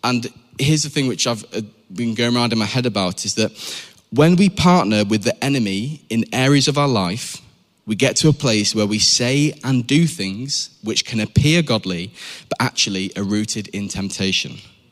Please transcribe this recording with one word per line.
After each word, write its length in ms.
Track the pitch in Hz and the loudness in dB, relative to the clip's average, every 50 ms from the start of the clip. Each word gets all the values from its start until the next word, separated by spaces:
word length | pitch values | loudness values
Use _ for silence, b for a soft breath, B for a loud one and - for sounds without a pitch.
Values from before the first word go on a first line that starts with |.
| - | 0
And 240 | 120 127 120 117 - - - _ _ - | 0 -2 -2 -4 -6 -14 -16 _ _ -8
here's 240 | - 135 139 156 151 | -2 0 2 2 2
the 80 | 147 147 | 0 -2
thing 180 | - 151 135 | -2 -2 -2
which 200 | 127 113 - - | -2 -2 -2 -2
I've, 160 | 127 117 107 110 - - | -2 -2 -4 -6 -8 -8
uh, 80 | 104 110 104 _ _ _ _ 92 | -8 -8 -8 _ _ _ _ -8
been 220 | 90 120 117 113 | -4 -4 -2 0
going 200 | 110 120 120 120 | 0 0 0 2
around 180 | 120 120 117 117 | 2 0 0 0
in 60 | 113 | 0
my 60 | 107 | -2
head 220 | 101 - 127 123 | 0 -2 0 -2
about 360 | 123 101 104 95 90 - - - | 0 0 0 -2 -2 -4 -4 -6
is 120 | 104 - | -6 -2
that 160 | - 107 101 B B B B B B B B B B B _ | -2 -2 -2 B B B B B B B B B B B _
when 260 | - 123 156 165 180 | 2 4 6 6 6
we 140 | 175 202 196 | 6 4 2
partner 540 | - - - 180 180 180 120 98 107 107 104 | 2 4 4 6 6 6 4 2 2 2 2
with 180 | 101 110 107 98 | 2 0 0 0
the 200 | 120 - - - | -2 -4 -2 -2
enemy 580 | 139 139 135 113 98 95 98 110 143 156 147 _ _ | -2 0 0 0 0 0 -2 -4 -4 -6 -10 _ _
in 160 | 110 117 110 - - | -2 -2 -2 -2 -2
areas 340 | 120 131 135 147 143 131 | 0 2 4 4 4 4
of 100 | 151 139 | 2 2
our 100 | 143 143 | 2 2
life, 500 | 143 127 104 92 87 92 123 - - - - - - _ _ _ _ _ _ _ | 2 2 0 0 -2 -2 -6 -8 -10 -12 -14 -18 -20 _ _ _ _ _ _ _
we 100 | - 110 | -6 -2
get 200 | 95 131 131 - | 2 2 2 2
to 120 | - - 156 | 4 4 4
a 40 | 147 | 4
place 400 | - - 131 110 107 104 - - | 4 2 0 2 2 0 0 0
where 140 | 110 104 | 0 0
we 120 | 101 107 107 | 0 0 0
say 600 | - - - - 120 120 135 143 147 151 147 - - | 2 2 2 2 0 0 2 2 2 0 0 -4 -2
and 220 | 131 135 123 117 | 0 0 0 2
do 220 | 117 139 160 170 | 2 4 4 4
things 640 | 156 - - 95 95 95 107 127 139 - - - - _ _ | 2 0 -4 -6 -6 -6 -8 -8 -6 -6 -6 -6 -8 _ _
which 240 | - 110 104 - - | -8 -4 -4 -4 -4
can 140 | - - 110 | -2 -2 -4
appear 420 | 107 - _ - - 147 160 175 | -4 2 _ 4 4 6 4 4
godly, 520 | 165 139 120 107 - 95 90 85 87 101 B B B B B B B B | 2 2 -2 -2 -2 -4 -6 -6 -8 -10 B B B B B B B B
but 80 | - - | -4 -4
actually 560 | 120 123 - - - - 98 92 95 101 - | -4 -4 -2 -2 -2 -2 -2 -4 -4 -4 -4
are 80 | - 101 | -4 -4
rooted 440 | 95 104 104 107 107 - 110 101 | -2 0 -2 -2 -2 -6 -8 -8
in 220 | 98 - 98 101 95 | -8 -8 -8 -8 -8
temptation. 680 | - 101 98 98 - - 98 95 92 - - - - - - - _ _ _ _ | -6 -6 -6 -6 -4 -2 -2 0 0 -2 -4 -6 -10 -16 -20 -20 _ _ _ _